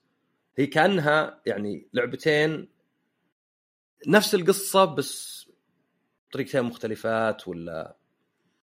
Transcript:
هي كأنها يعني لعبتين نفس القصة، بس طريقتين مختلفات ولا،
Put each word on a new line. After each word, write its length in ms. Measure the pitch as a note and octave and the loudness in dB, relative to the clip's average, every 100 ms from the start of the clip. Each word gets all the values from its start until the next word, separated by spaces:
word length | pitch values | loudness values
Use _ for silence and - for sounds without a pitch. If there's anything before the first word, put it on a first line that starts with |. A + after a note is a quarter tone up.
| _ _ _ _ _ - | _ _ _ _ _ -4
هي 120 | C#3 | 0
كأنها 760 | D#3 F3+ F#3+ D3 D3+ D3 - - | 2 2 4 2 2 0 -4 -6
يعني 420 | G2+ G#2 G2+ - | -4 -4 -8 -6
لعبتين 760 | B2 B2 C3 D#3+ D3+ D#3 D3+ - _ _ _ _ _ _ _ _ _ _ _ _ _ - | -4 -4 -2 0 2 2 -2 -10 _ _ _ _ _ _ _ _ _ _ _ _ _ 2
نفس 280 | G3+ G#3 G3 | 4 4 2
القصة، 500 | F3 F#3+ - F#3+ F#3 | 2 0 2 2 2
بس 600 | C#3+ C3+ - - - - _ _ _ _ _ _ _ _ | 2 -6 -6 -14 -16 -20 _ _ _ _ _ _ _ _
طريقتين 320 | C3 C3+ C3+ | -8 -4 -2
مختلفات 840 | A#2+ A#2+ A2+ G#2+ A2+ A2+ A2+ G#2 - | -2 -4 -6 -4 -2 0 0 -2 -6
ولا، 480 | E2+ E2+ D#2+ - - _ _ _ _ _ _ _ | -10 -8 -10 -12 -16 _ _ _ _ _ _ _